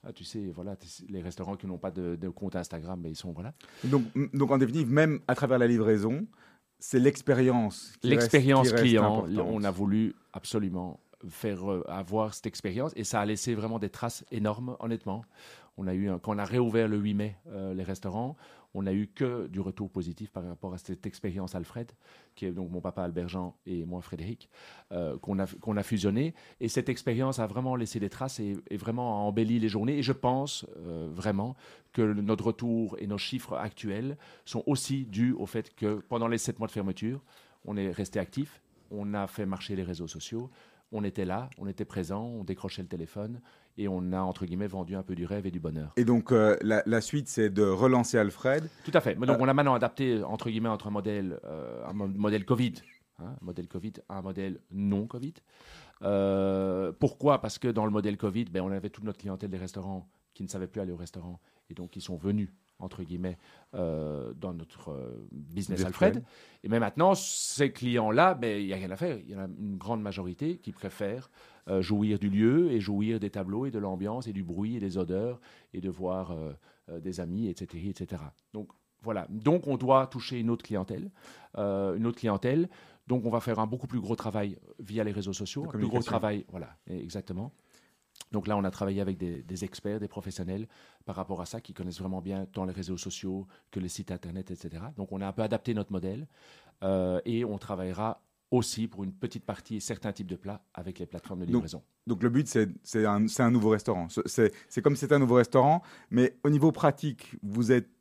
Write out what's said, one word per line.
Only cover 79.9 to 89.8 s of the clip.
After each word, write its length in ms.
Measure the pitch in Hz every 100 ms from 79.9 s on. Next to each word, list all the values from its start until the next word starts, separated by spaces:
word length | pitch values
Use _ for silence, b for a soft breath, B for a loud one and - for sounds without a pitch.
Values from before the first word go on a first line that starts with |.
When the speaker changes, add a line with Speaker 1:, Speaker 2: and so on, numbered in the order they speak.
| 131 131
Speaker 1:
toucher 340 | 123 - 123
une 120 | 113
autre 120 | 117
clientèle, 460 | - 104 92 101 190 B B B B -
euh, 400 | 101 98 98 90
une 80 | 113
autre 140 | 117
clientèle. 500 | 113 98 120 147 175 b b b -
Donc, 180 | 127 113
on 40 |
va 100 | 113
faire 180 | - 113
un 80 | 110
beaucoup 200 | 123 131
plus 120 | 123
gros 160 | 98 113
travail 440 | 113 107 104 92 50 -
via 240 | 98 107
les 80 | 107
réseaux 220 | 101 98
sociaux, 300 | 95 98 143
Speaker 2:
De 40 | 151
Speaker 1:
un 40 |
plus 80 | 107
gros 100 | 107
Speaker 2:
communication. 220 | 120 113
Speaker 1:
travail, 340 | 117 107 104 -
voilà, 280 | 90 78 - -
exactement. 640 | 90 85 98 90 92 123 _ b b b b _ _ -
Donc 160 | 107 98
là, 100 | 104
on 60 |
a 80 | 95
travaillé 280 | - 98 98
avec 180 | 98 90
des, 260 | 90 82
des 200 | 64 90
experts, 360 | 95 -